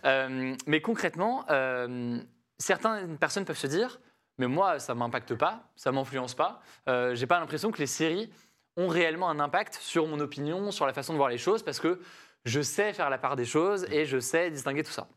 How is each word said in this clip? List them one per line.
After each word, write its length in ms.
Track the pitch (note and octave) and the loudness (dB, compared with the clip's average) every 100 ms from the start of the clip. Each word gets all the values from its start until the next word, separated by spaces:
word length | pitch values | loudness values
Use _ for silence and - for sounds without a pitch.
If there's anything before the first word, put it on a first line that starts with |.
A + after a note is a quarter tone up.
| C#3 | 4
Euh, 500 | C3+ C3 C3 C3 C3 - | 2 0 -2 -4 -4 2
mais 140 | D3+ | 2
concrètement, 640 | A3 A3+ E3+ D#3+ G#3 B3+ - | 2 0 -2 0 -2 -2 2
euh, 680 | C#3 C3 B2+ B2 B2 A#2+ A#2+ - _ _ - | 2 2 -2 -4 -4 -4 -4 -8 _ _ -8
certaines 600 | - F#3 A3 G#3+ F3+ D3+ | 0 2 2 -2 -6 0
personnes 260 | D3+ G3+ | 0 0
peuvent 140 | F3+ D#3 | -4 -4
se 100 | C#3+ | 0
dire : « 320 | D#3+ B3 - _ _ _ - | 0 0 -4 _ _ _ -2
Mais 100 | B2 | 0
moi, 320 | D3 G3 D3 | 4 2 2
ça 160 | - A#2+ | -2 -4
m'impacte 400 | A#2+ B2 - A#2 | -2 -4 -4 0
pas, 340 | D#3+ A3+ - - | 0 -2 -16 -4
ça 160 | C3+ | -2
m'influence 440 | C3+ C3+ C3+ B2+ B2 | 0 -2 -4 -6 -2
pas. » 260 | E3+ A#3 - - - | -2 -2 -20 -8 0
Euh, 280 | B2 B2 A#2+ | 2 2 0
j'ai 120 | B2 | 2
pas 120 | F3 | 2
l'impression 300 | D#3 D3+ G#3+ | 2 -2 -2
que 80 | G#3 | -2
les 60 | C#3 | -4
séries 420 | - D#3+ F3+ A3 - _ _ _ - | 0 0 0 -4 -14 _ _ _ -2
ont 100 | F3+ | 0
réellement 420 | E3 E3 D#3+ F#3 | 2 2 2 -2
un 100 | D3 | 0
impact 360 | D3 F3+ G#3 - | 2 0 -2 -8
sur 260 | - E3+ D#3+ | -2 0 2
mon 120 | D3+ | 0
opinion, 500 | D3 C#3+ D3 F3+ G3+ | -4 -4 -4 -2 -4
sur 140 | - C#3 | 0 0
la 80 | |
façon 180 | C#3 C3+ | 0 -4
de 40 | D#3+ | 2
voir 120 | C3+ | 2
les 80 | A#2+ | 2
choses, 260 | E3+ G#3+ | 0 0
parce 160 | F#3 C3+ | 0 -2
que 180 | D#3+ F3+ - - - _ A#2+ | 0 0 -6 -20 -20 _ -2
je 160 | C3 | 0
sais 320 | C#3+ - G#3 | 0 2 0
faire 160 | G3 D3 | 2 0
la 80 | C3 | 0
part 180 | C3 C3+ | 0 0
des 100 | A#2+ | 2
choses 400 | D#3 F3+ G3+ F#3 | 4 4 2 0
et 140 | D3+ D3+ | 2 2
je 140 | C3 | 0
sais 320 | A#2 E3 F3 | 2 2 2
distinguer 320 | D3 C3 C#3 | -2 -2 -2
tout 80 | D3+ | -2
ça. 180 | - - | -8 -10